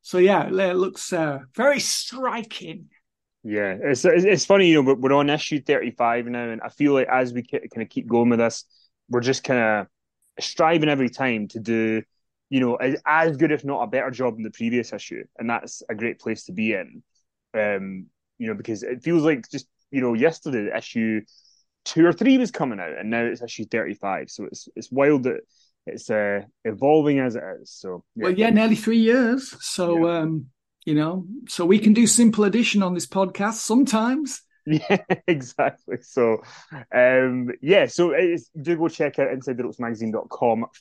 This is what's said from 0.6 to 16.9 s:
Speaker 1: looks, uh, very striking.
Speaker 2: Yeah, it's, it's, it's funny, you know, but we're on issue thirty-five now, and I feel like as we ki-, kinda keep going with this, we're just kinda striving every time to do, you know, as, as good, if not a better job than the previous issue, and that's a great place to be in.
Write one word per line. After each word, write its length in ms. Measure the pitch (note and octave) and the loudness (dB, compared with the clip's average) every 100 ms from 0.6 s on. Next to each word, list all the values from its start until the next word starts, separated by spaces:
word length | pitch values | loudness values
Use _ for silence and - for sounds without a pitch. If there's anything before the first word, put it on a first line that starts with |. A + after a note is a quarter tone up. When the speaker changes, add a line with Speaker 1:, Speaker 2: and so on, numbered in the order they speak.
| F#3+ F3+ | 0 0
Speaker 1:
looks, 360 | F#3+ F#3+ - | -4 -6 -6
uh, 280 | F3+ D#3 C3+ C3 - | -4 -2 -4 -12 0
very 240 | C4 C#4 | 0 2
striking. 1080 | - - - B3 B3+ A3+ G#3+ - F3 D#3+ D#3 _ _ _ _ _ | -2 -6 -6 -6 -6 -6 -10 -14 -14 -16 -18 _ _ _ _ _
Speaker 2:
Yeah, 340 | A2 G#2 G2+ F#2+ | -6 -4 -2 -2
it's, 200 | - C3 | -2 2
it's, 200 | F#3 E3+ | 4 4
it's 220 | F#3+ F3+ - | 4 2 4
funny, 240 | G3 F#3 | 4 6
you 120 | D#3+ | 4
know, 140 | C3 C3+ | 4 2
but 40 | |
we're 140 | C3 | 4
on 160 | C#3 C#3+ | 2 2
issue 320 | D3+ - D3 | 0 -2 -6
thirty-five 640 | C3 C#3 B2 - A#2 A#2+ A#2+ | 0 -2 -2 -2 -2 0 -4
now, 240 | A#2+ A#2 | -8 -8
and 100 | A2+ | -8
I 100 | A2 | -12
feel 240 | _ C#3+ | _ 2
like 140 | C#3 C3 | 2 2
as 240 | B2+ B2+ | 0 0
we 100 | A#2+ | -4
ki-, 240 | A#2 C3 - | -6 -8 -8
kinda 140 | - A2 | -10 -8
keep 220 | - A#2+ | -8 0
going 220 | A#2 A#2 | 2 4
with 100 | A#2 | 2
this, 260 | A#2 - - _ _ _ _ | 0 -2 -16 _ _ _ _
we're 100 | B2 | -2
just 220 | A#2+ C3 | 0 -2
kinda 440 | - B2+ A2+ G#2+ F#2 _ _ _ _ - | 0 0 2 0 -4 _ _ _ _ -12
striving 500 | - - D#3+ E3+ D3+ | -12 0 2 2 2
every 220 | C#3+ B2+ | 0 -2
time 380 | - C3 A2+ G#2 | -2 -4 -2 -6
to 100 | A2+ | -10
do, 420 | A2 A2+ A2+ A2 G#2+ _ _ _ _ | -4 -2 0 -2 -6 _ _ _ _
you 120 | C3+ | -2
know, 160 | B2 B2 | 0 0
as, 180 | B2+ C#3+ - | -2 -2 0
as 320 | D#3 E3 C#3 | 2 2 2
good, 140 | D#3 | 0
if 120 | D3 | 0
not 200 | C#3 C#3 | -4 -4
a 40 | A2 | -2
better 220 | B2+ B2+ | -2 -4
job 240 | A#2 B2+ | -4 -4
than 100 | A2 | -4
the 60 | A2 | -12
previous 420 | - A2+ A#2+ A#2 | -6 -2 -2 -4
issue, 320 | G#2 - - - - | -10 -12 -14 -14 -10
and 100 | A#2 | -6
that's 360 | A#2 - - - | -6 -6 -18 -12
a 60 | |
great 260 | A2 A2+ - | -8 -6 -6
place 260 | - A2 - | -8 -8 -10
to 60 | |
be 220 | F2+ A2 | -6 -2
in. 300 | G2+ D2 | -2 -6